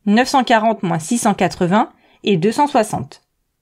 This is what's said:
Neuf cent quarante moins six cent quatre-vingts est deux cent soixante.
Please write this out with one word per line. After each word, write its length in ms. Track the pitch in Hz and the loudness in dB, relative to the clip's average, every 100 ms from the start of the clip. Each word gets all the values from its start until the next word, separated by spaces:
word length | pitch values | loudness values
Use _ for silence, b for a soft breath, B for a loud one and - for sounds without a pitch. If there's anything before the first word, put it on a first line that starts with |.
Neuf 240 | 202 220 254 | 0 2 2
cent 160 | 277 | 0
quarante 380 | 240 220 226 214 | 2 2 2 -2
moins 160 | 175 165 | -4 -4
six 180 | - 240 | -4 -2
cent 160 | 220 | 0
quatre-vingts 580 | 196 175 - 175 208 302 b b b | 0 -2 -2 0 0 -2 b b b
est 120 | 220 170 | -2 0
deux 160 | 202 | 0
cent 140 | 233 285 | 0 0
soixante. 560 | 247 214 - 131 - _ _ _ _ | 0 -2 -6 -10 -16 _ _ _ _